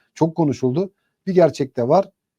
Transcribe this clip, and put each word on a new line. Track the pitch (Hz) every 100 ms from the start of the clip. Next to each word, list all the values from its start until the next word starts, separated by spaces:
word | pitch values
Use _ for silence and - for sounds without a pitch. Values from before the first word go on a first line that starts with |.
| _
Çok | - 160 160
konuşuldu. | 151 135 127 143 190 _ _ _ -
Bir |
gerçek | 180 160 - 131 -
de | 120
var. | 165 - _ _